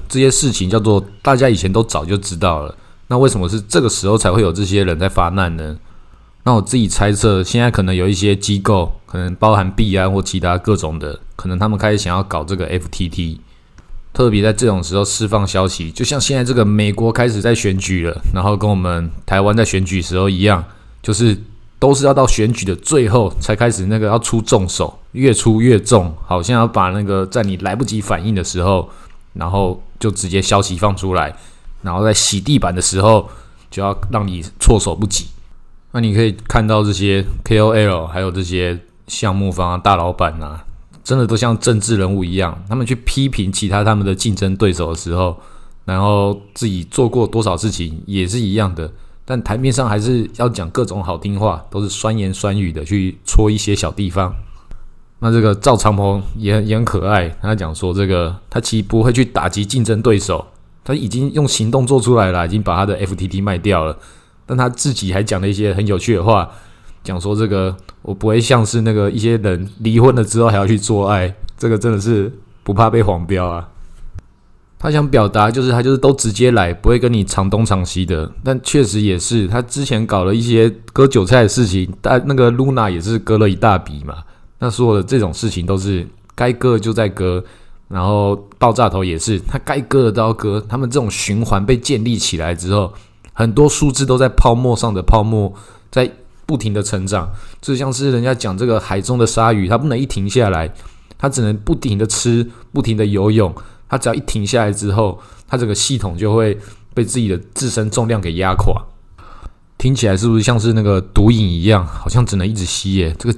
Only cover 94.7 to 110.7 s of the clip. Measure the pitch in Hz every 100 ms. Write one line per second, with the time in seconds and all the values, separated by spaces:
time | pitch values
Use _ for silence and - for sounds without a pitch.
94.7 | 113 117 98 87 113 107 110 98 101 -
95.7 | - - 131 127 - - - - 143 113
96.7 | 104 101 98 95 101 80 - - - -
97.7 | 131 135 123 139 120 123 123 110 95 120
98.7 | 110 - 95 98 123 113 - 113 110 92
99.7 | 117 147 120 135 - 98 127 107 85 80
100.7 | - - - - - 139 131 107 107 104
101.7 | 143 - 101 107 - 123 117 117 - -
102.7 | 143 117 107 104 101 104 110 95 - -
103.7 | - - 131 123 110 - 113 101 120 107
104.7 | 101 104 101 104 90 - - - 127 117
105.7 | 98 - 131 101 85 107 110 110 104 -
106.7 | - - - 113 127 107 90 - - 127
107.7 | 113 107 113 113 110 85 82 92 92 113
108.7 | - - - - - - - - - _
109.7 | - 127 127 110 95 117 113 104 120 113